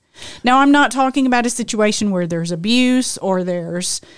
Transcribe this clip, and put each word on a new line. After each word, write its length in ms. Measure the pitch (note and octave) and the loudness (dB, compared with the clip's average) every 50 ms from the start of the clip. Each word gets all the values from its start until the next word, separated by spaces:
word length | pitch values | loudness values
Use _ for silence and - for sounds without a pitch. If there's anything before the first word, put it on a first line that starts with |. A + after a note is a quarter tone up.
| _ _ _ - - - - - - | _ _ _ -20 -20 -18 -12 -4 0
Now, 140 | A#3+ B3+ C4+ | 2 4 4
I'm 120 | C#4 C#4 | 6 6
not 200 | C#4+ C#4+ C#4+ A#3 | 6 4 4 2
talking 340 | A#3 C4 C4 C4 B3+ C#4+ C4 | 2 0 0 0 0 0 0
about 200 | C4 B3 A#3+ A#3 | 2 2 0 0
a 40 | A#3+ | -2
situation 600 | - - A3+ - - G#3+ G#3+ G#3 G#3 - G#3+ G#3 | -4 -4 -6 -6 -2 0 0 0 0 0 -2 -2
where 160 | F#3+ F3+ F3 | -2 -2 -2
there's 260 | E3+ E3+ E3 E3+ E3+ | -2 -4 -4 -4 -4
abuse 640 | F3 E3+ F3 G#3+ A#3+ B3 B3+ B3 B3+ B3+ B3 - - - | -6 -4 -2 0 2 2 2 2 2 0 0 -2 -6 -6
or 240 | - G3 F#3+ F3+ | -4 -2 -2 -2
there's 580 | F3+ F3+ F3 F3 E3 E3+ E3+ F3 F#3 - - - - - - | -2 -4 -4 -6 -6 -6 -6 -6 -6 -6 -6 -8 -10 -14 -20